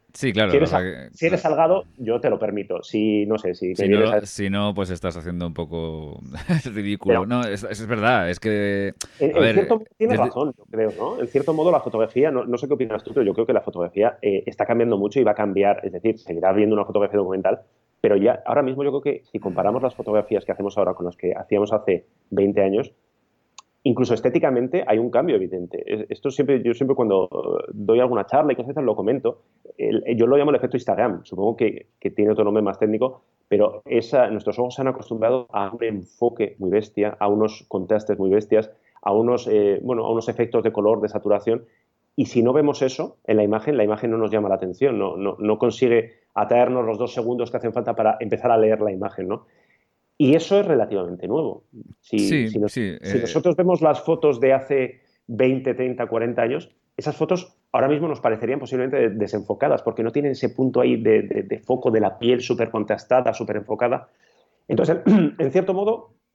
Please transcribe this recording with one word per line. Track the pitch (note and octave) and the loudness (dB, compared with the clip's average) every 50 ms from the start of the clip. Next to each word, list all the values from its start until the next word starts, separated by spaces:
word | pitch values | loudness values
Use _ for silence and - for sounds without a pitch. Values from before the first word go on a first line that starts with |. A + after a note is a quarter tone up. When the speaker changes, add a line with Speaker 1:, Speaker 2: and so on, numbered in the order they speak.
| _ _ - | _ _ -10
Speaker 1:
Sí, | - C#3 B2+ | -4 -4 -2
claro, | F#2 G#2+ G#2+ F#2+ | 0 2 2 4
Speaker 2:
si | F2 | 4
eres | C#3+ D#3+ - | 2 2 2
Speaker 1:
o | D#3 | 0
sea | F#2 | -2
Speaker 2:
Sa-, | F2+ F#2 D2+ B1+ C2+ - | -2 -4 -8 -12 -16 -18
Speaker 1:
que, | - | -8
Speaker 2:
si | - D#3+ | -2 -2
eres | E3+ F#3 F3 | 0 0 0
Speaker 1:
claro. | - D#3 D3+ | 0 0 2
Speaker 2:
Salgado, | D3 E3 D#3+ F#3 G3 - - _ C3 | 2 4 2 2 0 -2 -8 _ -8
yo | B2 A2 A#2 A#2+ | -4 -2 -2 0
te | - B2+ | 0 0
lo | G#2 F#2+ | -2 0
permito. | A2 G#2+ G2+ G2+ F#2+ - F2+ E2+ | -2 -4 -4 -4 -6 -6 -8 -8
Si, | - - - G#2+ G#2+ G#2+ G#2 G#2 G#2 | -8 -4 -2 0 2 2 2 2 2
no | G#2 A2 | 0 -2
sé, | G#2+ - F#2 F2+ | -2 -2 -4 -4
si | - F#2 F2+ | -4 -4 -6
me | F2+ | -4
Speaker 1:
Si | - | 0
no | G2+ F#2+ | 2 4
Speaker 2:
vienes | G#2 G#2+ G#2+ A2 | 4 4 4 4
Speaker 1:
lo, | G#2+ | 2
Speaker 2:
a | G#2+ | 0
Speaker 1:
si | G2+ - - - G2+ G2 | -2 -4 -6 -6 -4 -2
no, | G2 G2+ G#2 G#2 F#2 | -2 -2 -2 -2 -2
pues | G2+ F#2+ F2+ | -4 -4 -6
estás | F2+ E2+ - F2+ D#2+ F2 | -6 -6 -6 -6 -8 -6
haciendo | D#2 F2 F2 F2 F2 | -8 -8 -6 -6 -6
un | E2+ D2+ | -6 -6
poco | E2+ E2 D2+ E2+ E2 E2 D#2+ D#2+ D#2 D#2 D2+ - - - C2 | -8 -8 -8 -6 -6 -6 -6 -8 -10 -12 -14 -14 -16 -16 -16
<laughs> | C2 - - - F3+ D3+ - B2+ G2+ | -16 -10 -4 -2 -2 -2 -2 -4 -8
ridículo. | G#2+ G2+ G2+ G#2 - - F#2+ A2+ A#2 | -6 -4 -4 -6 -2 0 0 2 2
Speaker 2:
Pero | F#2+ | 0
Speaker 1:
No, | A2 B2 B2 B2 | 0 -2 -2 -2
es, | G#2+ G2+ G2+ G2+ | -4 -6 -8 -8
es | F#2 G#2+ G#2 A2+ | -10 -10 -8 -6
verdad, | G#2+ A#2+ G#2+ G#2 A#2 B2+ G#2+ F2 F2 | -4 -2 0 2 2 2 2 2 0
es | F2+ - | -4 -2
que, | - A2 G#2+ G#2 G2+ G2+ G2+ G2 G2+ G2 - - - - - - | -2 -2 0 0 0 0 0 -2 -2 -4 -6 -10 -16 -12 -4 -2
Speaker 2:
En, | C#3+ - - | 0 2 4
Speaker 1:
a | |
Speaker 2:
en | E3+ | 4
Speaker 1:
ver, | C#3+ A2+ A2+ | 4 4 4
Speaker 2:
cierto | G3 F#3+ - A#3 | 4 4 2 0
modo | G#3+ A3 - _ - | -2 -2 -6 _ -2
tienes | A3 A#3+ B3 | 0 2 2
Speaker 1:
desde | - B2 B2 | 2 2 0
Speaker 2:
razón, | - B2 D3+ D3 - | 0 -2 -4 -4 -4
yo | _ G#2 - | _ -14 -8
creo, | A2+ A2 A2 G#2+ F#2 | -2 -2 -2 0 -2
¿no? | F#2 A2+ - B3 - | -4 -6 -6 -4 -6
En | B2 A#2+ | -4 -2
cierto | - C3+ C3+ E3 | -2 -2 0 0
modo | D#3 D#3 D#3 F3+ | 0 2 2 4
la | E3 - | 2 2
fotografía, | - A#2+ - A2 A2 A2 - B2 D3 D#3 | 0 0 0 0 0 2 2 2 2 2
no, | C3+ B2+ A2+ | 2 0 -2
no | A#2+ A#2+ | -2 -4
sé | A#2+ D3+ C3 | -4 -2 -2
qué | D3 | -2
opinas | A#2+ B2+ A2 G#2+ G#2 - | -2 -2 -4 -4 -6 -6
tú, | - | -4
pero | A2 - A2+ | 0 0 2
yo | G2 F2+ | 2 2
creo | G#2+ A2+ | 0 0
que | - | 2
la | A#2 G#2 | 2 0
fotografía, | - G2 F2 F2+ F2 E2+ - G2 G#2+ A#2 - - | 0 -2 -6 -6 -6 -4 0 2 0 0 0 0
eh, | - G#2 G2 F#2+ - | -2 0 0 0 -2
está | - - - G#2 | -4 -4 -4 -2
cambiando | - A#2+ A#2 A#2 A#2 G#2+ | 0 2 2 2 2 0
mucho | G2 G2+ G#2+ - C#3 | 0 0 0 2 2
y | A#2 | 2
va | G#2 | 2
a | G#2+ | 2
cambiar, | - G#2 G2+ F#2 G2 G2 G2+ G2 - | 0 0 0 2 2 4 2 2 0
es | - F#2 | -2 -8
decir, | F2+ F2 - A2+ A2 A2 | -6 -4 -2 -2 -2 -4
seguirá | - - E2+ E2 E2+ F#2+ | -6 -8 -4 0 2 2
habiendo | G2 G#2+ G#2 G#2+ G#2+ | 4 4 4 4 2
una | G#2 G2+ | 2 0
fotografía | - G#2 G#2 G2+ F#2+ G#2 G#2 | 0 0 0 0 2 0 0
documental, | F#2+ F#2 F#2+ F#2+ F#2 F#2 A2 - - _ _ _ _ _ _ _ | 0 0 -2 0 0 0 0 -2 -4 _ _ _ _ _ _ _
pero | - G#2+ G2+ | 2 2 4
ya | G2 G2+ A#2 - - - | 4 4 4 2 0 -2
ahora | - A#2 D3 | -2 0 0
mismo | C#3 B2+ C3 C#3 C#3+ | 0 0 -2 -2 -2
yo | C#3+ | -2
creo | B2+ C#3 | -2 -2
que | - D3 - - _ _ | -2 -2 -4 -4 _ _
si | - G2 | -10 -8
comparamos | G2+ G2 F2+ G2 F#2+ G#2 A2+ B2+ | -6 -6 -2 0 0 0 0 0
las | C3 B2+ - | -2 -4 -4
fotografías | - A2+ G#2+ G#2+ G#2 - - A2 F#2+ - | -6 -4 0 0 0 0 0 -2 -2 -2
que | - | -2
hacemos | F2+ - G2 G2+ - G#2 | -6 -4 -4 -4 0 0
ahora | F#2+ F2+ F#2 | 0 0 -2
con | - F2 | -4 -6
las | F2 - | -10 -8
que | - - F2+ - | -4 -4 -4 -4
hacíamos | F#2+ G2 - G#2 G2+ G#2 G#2 | -4 -4 -2 0 0 2 2
hace | A2+ G#2 - G2+ F2+ F2 - _ _ _ _ - | 0 0 0 0 -2 -2 -2 _ _ _ _ -6
veinte | G2+ G2+ G2+ G2+ G2+ G#2 | 0 0 2 2 2 2
años, | G2 F#2+ G2 A2+ C#3 - _ _ _ _ _ _ _ _ _ _ _ _ _ - - _ _ _ | 2 2 2 0 -2 -4 _ _ _ _ _ _ _ _ _ _ _ _ _ -20 -20 _ _ _
incluso | - C3+ A#2 B2 B2+ A2+ A2+ | -2 0 0 0 0 0 0
estéticamente | G#2+ - B2+ - F3 E3 C#3+ B2+ A#2+ B2+ B2+ D#3+ F#3 - | 0 0 0 0 2 2 2 0 0 -2 -2 -2 -2 0
hay | - A2 A2 | 0 0 0
un | A#2+ A#2+ | 0 0
cambio | A#2+ B2 D#3 F3+ B2 | 0 0 0 2 0
evidente. | G2 F#2+ E2+ F#2 F2+ F2 F2 - - - | 0 0 -2 -6 -8 -8 -8 -10 -10 -8
Es, | - G#2+ G#2+ G#2+ - | -6 -6 -6 -6 -8
esto | - - - C#3+ | -10 -6 -6 -6
siempre, | C3 - C3+ C#3 C#3 A#2+ | -2 -2 0 2 2 2
yo | G#2+ A#2+ A#2 | 2 0 -2
siempre | A#2+ C#3+ C3 C3+ | 0 0 0 0
cuando, | C3 A#2 G#2+ G2 F#2+ F#2 - | 0 2 2 2 2 2 0
eh, | - - - - G1+ G1+ - - - | -4 -6 -4 -4 -4 -4 -6 -8 -10
doy | G#2+ G2+ F#2+ A2+ B2 | -6 0 2 2 4
alguna | B2+ A#2+ B2 G#2 G2 | 4 2 0 -2 -2
charla | - B2+ D3 D#3 D3 | 0 0 2 2 2
y | B2 | 0
cosas | - A#2+ C3+ C3+ | -2 -4 -6 -4
lo | D3+ C3+ A2+ G#2 | -2 0 0 0
comento, | - F#2+ A2 C3+ C3 C3 A#2+ - - _ _ _ _ - - - | 0 0 -2 0 0 -2 -4 -4 -6 _ _ _ _ -20 -16 -8
el, | - - G#2+ G#2+ A2 - - B2 | -4 -2 0 0 0 0 0 2
yo | A2+ A#2 | 2 4
lo | B2 C#3 | 4 4
llamo | C#3+ C#3+ D3+ | 4 4 4
el | C#3 | 2
efecto | A#2 B2+ A#2+ - | 2 0 -2 -4
Instagram, | B2 - - G2 G2 A#2+ A2+ F#2 E2 - | -4 -2 -2 0 0 0 0 -2 -6 -10
supongo | - F#2+ F2+ G2+ A2+ A#2 | -10 -6 -2 -2 -2 0
que, | - A#2 G#2 - - - _ _ _ | 0 0 0 -2 -4 -14 _ _ _
que | - G2 | -8 -4
tiene | - - G#2 G#2+ | 0 2 2 2
otro | G#2+ G#2 G#2 | 4 2 2
nombre | G#2 G#2 G#2+ | 2 2 2
más | G#2 G2 G2 - | 0 0 0 0
técnico, | A2 G#2+ A2 A2 B2 C3 B2+ - _ _ _ _ _ - | 0 0 0 0 -2 -2 -4 -6 _ _ _ _ _ 0
pero | G2+ G#2 G#2 - - G#2 - | 2 2 2 2 0 -4 -6
esa, | - A#2+ A#2 A2+ - D3+ C3 A#2+ A#2 | -2 0 0 0 2 2 2 2 2
nuestros | A2 G2+ - G#2+ - A#2+ | 0 -4 -4 -4 -2 -2
ojos | B2 B2 - | -4 -4 -4
se | C#3+ | -4
han | C3 C3 | -4 -4
acostumbrado | C3 - - - A#2 A2 A2 A#2 B2+ B2+ A#2+ - | -4 -4 -8 -8 -4 -2 0 0 0 0 -2 -4
a | - G2+ G2+ F#2+ | -6 -4 -4 -6
un | G#2+ A#2+ | -6 -6
enfoque | A#2 A2+ G#2 G2 F2+ - _ - A#2+ A#2+ A#2+ - G#2+ G2 - - | -4 -4 -4 -6 -10 -10 _ -2 0 0 0 0 -4 -4 -4 -4
muy | F#2+ F2+ | -2 0
bestia, | G2 - - - - G#2 G#2 G#2+ - - | 0 0 0 -2 -2 -2 -2 -2 -2 -2
a | G#2 G2+ | 0 2
unos | G#2 G#2+ A2 G#2+ A2 - - - | 2 2 0 0 -2 -6 -12 -6
contrastes | - F#2 F#2 F#2+ A2 G#2 A2 - G2+ G2+ | -6 -4 -2 0 0 0 0 -2 -2 0
muy | F#2+ F#2+ | 2 2
bestias, | G2 G#2+ G#2+ - A2 G#2+ A2 A2 - _ _ _ _ - | 2 2 2 4 2 2 2 0 -8 _ _ _ _ -6
a | - G2+ | -2 0
unos, | G2+ A2 A#2 A#2+ B2 A#2 - A#2 | 2 2 2 2 0 0 0 2
eh, | G#2+ G#2 G#2 G2+ G2 - | 2 4 4 4 2 0
bueno, | - B2 B2 A2+ A2+ | -2 -4 -4 -2 -2
a | - | -2
unos | A2+ A2+ A2+ B2+ | -2 -2 -2 -4
efectos | A#2+ - A#2 A#2 - A2+ | -2 -2 -2 0 0 0
de | G#2+ A2 | 0 0
color, | A2 G#2 G#2 G#2+ A2+ G#2 | 0 2 2 2 2 2
de | G#2+ G#2 | 0 -4
saturación, | - G#2 - G#2 G#2 G2+ - A#2 A2+ B2+ - _ _ _ _ _ _ _ _ _ - | -4 -2 0 0 0 2 2 0 -2 -2 -4 _ _ _ _ _ _ _ _ _ -4
y | - A#2 | -4 -2
si | - - A#2+ | 0 2 2
no | A2+ B2 | 2 4
vemos | C3 D#3 D3 C#3+ B2+ - | 4 4 2 2 0 0
eso | C3+ C3 C3 - F3 - - _ _ | -2 -2 -2 -4 -10 -10 -10 _ _
en | - A2 | 0 2
la | G#2+ G#2 | 2 4
imagen, | G2+ G#2+ A2 - D3+ D3 | 2 0 -2 -2 0 0
la | A2+ G#2 | 2 2
imagen | G#2 G#2+ G#2 - A2+ | 2 0 -2 -2 -2
no | A2+ A2+ | -2 0
nos | A2 G2+ | -2 0
llama | G#2+ G#2+ G#2 F#2+ | 0 0 0 0
la | F#2+ | -2
atención, | F#2+ F#2+ F#2 F2+ - C3 C#3 A#2 G2+ | -2 -2 -6 -4 0 0 0 0 0
no, | G2 F#2 D#2+ | -4 -4 -4
no, | F2+ G2 G2 F2+ - | -4 -6 -6 -6 -4
no | G#2 G#2 G#2+ G#2+ | -2 -2 0 2
consigue | B2 A#2 A2 - C3 A#2+ A#2 A2+ A2 - - _ _ _ - | 0 0 0 2 2 4 4 2 2 -2 -8 _ _ _ -4
atraernos | G#2+ G#2 - A#2+ A#2+ - B2+ B2+ B2+ A#2 | -2 0 2 4 4 4 2 2 -2 -2
los | A2+ G#2+ G#2 | -2 -2 -4
dos | B2 A2+ - | -4 -6 -4
segundos | C3 A2 A#2+ B2 A#2+ A#2+ A#2 | -4 -4 -4 -2 -4 -4 -4
que | B2+ A#2 | -6 -6
hacen | - A2+ | -4 -4
falta | - B2 A2 A#2+ G#2 | -4 -4 -4 -4 -2
para | - - A2 - - | 2 2 2 2 0
empezar | A#2+ G#2 A2+ G#2 - A#2+ | -2 -4 -4 0 2 2
a | A#2 A2+ | 4 4
leer | A2 A2 A2 G#2 | 4 4 4 2
la | G#2+ G#2 | 0 -2
imagen, | F#2+ F#2 G2+ G2 - - F#2 F#2 | -2 -4 -6 -8 -8 -8 -6 -6
¿no? | A2 - - _ _ _ _ _ _ _ _ _ _ _ _ _ _ | -6 -8 -10 _ _ _ _ _ _ _ _ _ _ _ _ _ _
Y | - D3 C3 D3+ | 2 4 4 4
eso | E3 D#3+ - G3 G3+ | 4 2 2 2 2
es | G3 | 4
relativamente | F3 D3 A#2 G#2 - G#2+ G2 F2+ F2 F2+ F2+ - F#2 | 4 2 2 2 0 -2 -4 -4 -6 -8 -8 -6 -4
nuevo. | A2+ D#3+ D#3 G#2+ - - _ _ - A2+ - - G#2+ _ | -2 -2 -2 -4 -6 -10 _ _ -20 -20 -20 -20 -20 _
Si, | _ - A#2 G#2 | _ -4 -2 0
Speaker 1:
Sí, | G2+ G2 D#3 C#3+ A2+ A2 | 0 2 0 0 0 0
Speaker 2:
si | A2 A2 | -2 -2
nos-, | G#2 G#2 | -2 -2
Speaker 1:
sí, | - B2+ A2 F#2+ - - | -2 -4 -4 -4 -6 -8
Speaker 2:
si | - G2 G#2 B2 | -6 -4 -2 -2
Speaker 1:
eh, | |
Speaker 2:
nosotros | A#2 F#2+ - D#3+ C3+ F3+ D#3+ | -2 0 -2 0 2 2 2
vemos | - F3 F#3 F3+ - | 2 2 2 2 4
las | D#3+ D3+ C#3 - | 4 2 2 2
fotos | - D#3+ E3 E3 - D3 C3 A#2 | 0 -2 0 2 2 2 2 4
de | C3 C3 | 4 4
hace | C3+ C3 C3 - C#3+ C3+ B2+ B2 - _ _ _ _ _ _ - | 4 2 2 0 0 0 -2 -2 -6 _ _ _ _ _ _ -6
veinte, | A#2 G#2+ B2+ B2+ C3+ B2+ B2+ C3+ A#2 | -2 2 2 2 2 0 -2 -2 -2
treinta, | B2+ B2+ B2+ B2 B2 A#2+ A2 | -2 -2 -4 -4 -4 -6 -4
cuarenta | A2+ A2+ A#2 A#2+ A#2 A#2+ | -2 -2 -2 -2 0 0
años, | A#2 A#2 C3+ E3 - - _ _ _ _ _ | 0 0 -2 -4 -8 -12 _ _ _ _ _
esas | - - D3+ C#3 | -8 -6 -6 -4
fotos | - E3 - F#3 F3 - - _ _ _ _ | -2 -2 -2 -2 -4 -4 -10 _ _ _ _
ahora | - A#2+ B2+ | 0 2 2
mismo | C#3 D3+ D3 E3+ D#3+ | 2 2 0 -2 -4
nos | C#3+ - | -4 -2
parecerían | - A#2 A2 G#2+ A#2 A2+ C3+ C#3+ | -2 -2 -2 0 -2 -4 -4 -4
posiblemente | C3+ A2 C3 B2+ B2+ C3+ C#3+ | -6 -4 -4 -2 -2 -2 0
de-, | C3+ A#2+ A2 | 0 0 0
desenfocadas, | G2 A2 G#2 - - G#2 G2 - G2+ - C3+ D3+ C3+ A#2+ | 0 -2 -4 -4 -4 -6 -4 -4 -4 0 0 0 0 0
porque | - A#2 A2 - | -2 -2 -2 -2
no | A2+ A2+ | -2 -2
tienen | - D3 C#3+ C#3+ | 0 0 0 -2
ese | B2+ - C3 A2 | -2 -2 -4 -4
punto | - - C3 B2+ - B2 | -2 0 0 0 2 2
ahí | B2+ B2+ B2 A2+ | 2 2 2 2
de, | A#2+ A2+ A2 G#2+ | 4 4 4 4
de, | G2+ - - - - | 2 0 -4 -4 -4
de | G2 - - | -4 -6 -6
foco | - - C3 C3 - B2+ | -2 -2 -2 0 0 2
de | A2 A2 | 2 2
la | G#2 F#2 - - | 2 0 -2 0
piel | A#2 A#2+ B2+ B2 | 0 2 2 2
súper | - - A#2+ A2 A2+ A2 | 0 -2 -2 -2 -2 -2
contrastada, | - A2 G#2 - G#2 F#2+ - - B2+ B2+ B2 A#2 | -2 -4 -2 -2 -4 -4 0 2 2 2 2 2
súper | A2 - A2+ G2+ G#2+ G#2 | -2 -2 -4 -6 -6 -6
enfocada. | G2+ - G#2+ G#2+ B2 A#2+ C3 C3+ - - _ _ _ _ _ _ _ _ _ _ _ | -6 -6 -4 -2 -2 -2 -2 -2 -6 -12 _ _ _ _ _ _ _ _ _ _ _
Entonces, | - - - - D3 E3+ E3+ | -4 -2 0 2 2 0 2
<clears throat> | - F#3 G#3+ G3+ E3 D3 - - | 4 4 4 4 4 2 0 -2
en | D3+ C3+ | -2 0
cierto | C#3+ F#3 F3+ F#3+ | 0 0 0 0
modo, | F#3 G3 G3+ G#3+ A#3 - - - _ _ _ _ | 0 0 0 0 0 -2 -6 -16 _ _ _ _